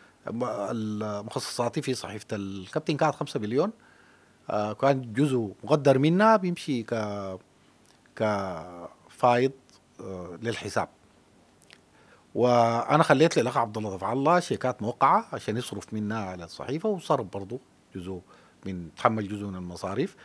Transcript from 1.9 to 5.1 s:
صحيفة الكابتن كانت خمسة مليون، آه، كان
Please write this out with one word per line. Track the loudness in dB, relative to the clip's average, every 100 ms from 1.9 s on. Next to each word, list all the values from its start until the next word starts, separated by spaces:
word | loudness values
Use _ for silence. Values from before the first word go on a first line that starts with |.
صحيفة | -4 -6 -10 -8
الكابتن | -6 -6 -8 -8 -6 -4 0
كانت | 0 0
خمسة | -4 -4
مليون، | -2 0 0 -4 _ _ _ _ _ _ -4
آه، | -2 -2
كان | 2 2 2 0